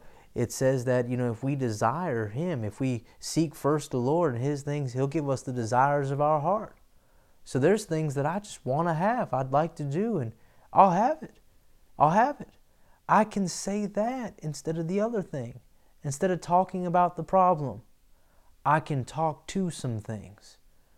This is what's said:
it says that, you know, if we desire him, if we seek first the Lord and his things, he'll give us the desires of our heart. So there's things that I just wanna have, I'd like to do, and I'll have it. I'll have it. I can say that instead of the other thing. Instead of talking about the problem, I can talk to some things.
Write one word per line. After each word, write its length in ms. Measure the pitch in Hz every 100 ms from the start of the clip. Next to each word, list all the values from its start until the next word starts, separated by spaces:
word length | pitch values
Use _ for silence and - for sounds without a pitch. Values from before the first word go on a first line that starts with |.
| - - -
it 180 | - 117
says 320 | - 131 135
that, 240 | 123 127 120
you 80 | 123
know, 160 | 123
if 120 | 110
we 120 | 135 139
desire 720 | 123 107 113 156 180 117 104
him, 380 | 120 180 135 107
if 160 | -
we 240 | 131 120 - -
seek 360 | - 156 160 -
first 360 | 139 151 143
the 60 | 127
Lord 380 | 123 170 160 117
and 80 |
his 200 | 139 143
things, 280 | 143 147 131
he'll 160 | 127 139
give 220 | 160 139
us 140 | 127
the 100 | -
desires 580 | 123 110 123 143 143 135
of 80 | 139
our 220 | 147 156
heart. 360 | 156 214 190 - _ _ _ _ _ _ -
So 120 | 131
there's 280 | 151 214 -
things 300 | 156 156 139
that 100 | 147
I 140 | 196
just 260 | - - 123
wanna 300 | 139 170 160
have, 380 | 202 247 175
I'd 200 | 131 135
like 220 | 143 165 -
to 100 | 143
do, 320 | 160 233 185
and 160 | 113 - - - -
I'll 180 | - 196
have 320 | 175 254 311
it. 160 | 208 - - _ - - - -
I'll 120 | 151
have 320 | 202 277 285
it. 160 | - _ _ _ _ _ -
I 160 | 185
can 240 | 214 208 180
say 380 | - 196 208 208
that 520 | 208 226 262 214 -
instead 380 | 151 143 156 165
of 120 | 165
the 100 | 196
other 220 | 226 226
thing. 400 | 170 143 120 120 - _ _ _
Instead 260 | 143 135 190
of 100 | 170
talking 460 | - 180 185 185 180
about 300 | 175 175 -
the 80 |
problem, 580 | 156 190 185 156 135 101 - _ _ - _ _ - _
I 160 | 139 156
can 260 | 156 139 113
talk 420 | 156 160 143 -
to 240 | 196 180
some 280 | - 131 110
things. 600 | - 107 90 104 - - _ _ _